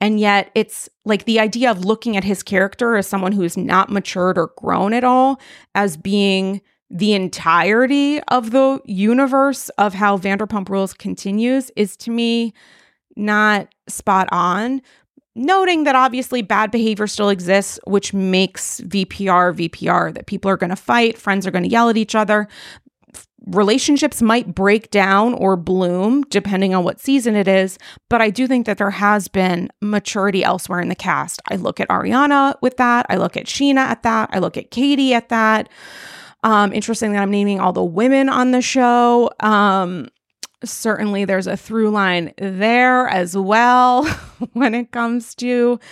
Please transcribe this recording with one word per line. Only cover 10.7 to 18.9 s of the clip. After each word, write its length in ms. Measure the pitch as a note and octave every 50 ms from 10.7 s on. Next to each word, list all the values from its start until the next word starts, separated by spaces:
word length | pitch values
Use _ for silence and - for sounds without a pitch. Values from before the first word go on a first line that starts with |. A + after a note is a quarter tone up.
| G3 G3 G3 F#3 -
continues 800 | - - G3 F#3 - - G3 G3 G#3+ A#3 B3 C4 C4+ C4 - -
is, 200 | - G#3 F#3+ - -
to 140 | - A#3+
me, 420 | A#3 A#3 A#3 A#3 A#3 A#3 A#3 A3 - _ _ _ _ _ _ _ _ _ _ _ _
not 520 | - G#3 G#3 G#3 G#3 G#3+ G#3+ G#3 G3+ - - _ _ _ -
spot 420 | - - - G#3+ F#3+ F#3+ F#3 -
on. 500 | - F3 F3 F3+ F3 G3+ A3 B3 C4+ C4 - _ _ _ _ _ _ _ _ _ _
Noting 480 | A3+ B3+ D#4+ F#4+ F#4+ F#4+ F#4 F4 D#4 D4+
that 120 | D4 C4
obviously 460 | B3+ C4 C4 A#3 B3+ B3 - B3+ B3
bad 300 | G#3 - G#3+ G3 A3 G#3
behavior 340 | A#3 A#3 A3 A3+ G#3+ F#3+ G#3+
still 240 | G3+ - - G#3 G3+
exists, 500 | G3 F3+ F3 F3 F#3+ G3 F#3+ - - - -
which 280 | - G3 G3 G3 - -
makes 640 | G3 F#3+ F#3+ F#3 F#3 F#3+ F#3 - - - - - -
V 240 | - F3